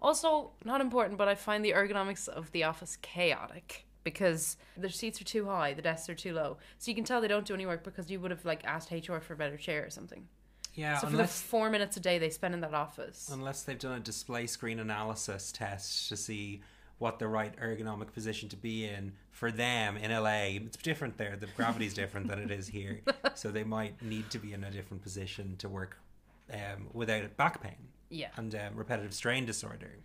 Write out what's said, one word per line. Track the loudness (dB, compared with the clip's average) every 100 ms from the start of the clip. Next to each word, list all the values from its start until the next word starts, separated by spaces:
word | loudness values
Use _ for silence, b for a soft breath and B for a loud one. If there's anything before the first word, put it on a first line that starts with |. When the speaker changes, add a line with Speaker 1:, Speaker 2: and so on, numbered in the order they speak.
Speaker 1:
Also, | 6 6 6 6 4 -6
not | 0 2
important, | 4 4 4 4
but | 4
I | 4
find | 2 4 6
the |
ergonomics | 6 6 4 0 -2 -6
of | -8 -4
the | 2
office | 2 0 -6 -10
chaotic | -6 2 4 4 -2 -10 -14 -14 -16 -8 -4
because | 4 4 4 0 -4 b b
the | -4
seats | -2 -4 -4
are |
too | -2 0 2
high, | 2 2
the | 2
desks | 0 0 -2
are |
too | -6 -2
low. | 0 0 -2 B B
So | -2
you | 0
can |
tell | 2 4
they | 4
don't | 4
do | 2 -2
any | 0
work | -2
because | -4 -8 -6
you | -4
would | -2
have, | -2 -2
like, | -2
asked | 0 -2 -2
H | -6 -2
R | -4
for | -4
a | -4
better | -2 -2
chair | -2 -2
or | -2
something. | -8 -12 -14 -18 -20 -20 B B B
Speaker 2:
Yeah, | 0 2
Speaker 1:
So | 4
for |
Speaker 2:
unless | 6 6 2
Speaker 1:
the | 2
four | 4 6
minutes | 4 2 2
a |
day | 4 6
they | 4
spend | 2 0
in | 0
that | 0 0
office. | 0 -4 -10 -10 -8
Speaker 2:
Unless | -4 -4 -4
they've | -6 -4
done | -4 -4
a |
display | -4 -6 -4 -2 -2
screen | -2 -2 -2
analysis | 0 0 0 -2 -2 -4 -6
test | -4 -4 -4 -4 -2 -2
to | -2
see | -4 -4 -4 -8 b b b b
what | -2 0
the | 2
right | 2 0 -2
ergonomic | -4 -2 -4 -4 -6
position | -6 -4 -4 -6
to | -6
be | -4 -2 -2
in | -4 -6 -10 b
for | -2 0
them | 2 4 4 2 2
in | 2
L | 4 4
A. | 4 2 0
It's | -4 -4
different | -2 0 -2 -2
there. | -4 -4
The | -6 0
gravity's | 2 2 0 0
different | -2 -2 -2
than | -2
it | -2
is | -4 -4
here. | -6 -6 -2 -2
Speaker 1:
<laughs> | 0 0
Speaker 2:
So | -2 -2
they | -2 -2
might | -2 -2 -4
need | -4 -4 -4
to | -6
be | -6
in | -6
a | -6
different | -6 -8 -10
position | -8 -6 -6 -6 -6 -6
to | -6
work, | -4 -6 -10 -20 -20 -20 -20 -10
um, | -8 -6 -8 -6
without | -2 2 2 2 2
back | 2 2
pain. | -8 -12 -16 -20 -12
Speaker 1:
Yeah. | -8 -6 -6
Speaker 2:
And, | -4
um, | -4 -4 -4
repetitive | -2 -2 -2 0
strain | 2 2 2
disorder. | -2 -4 -8 -12 -16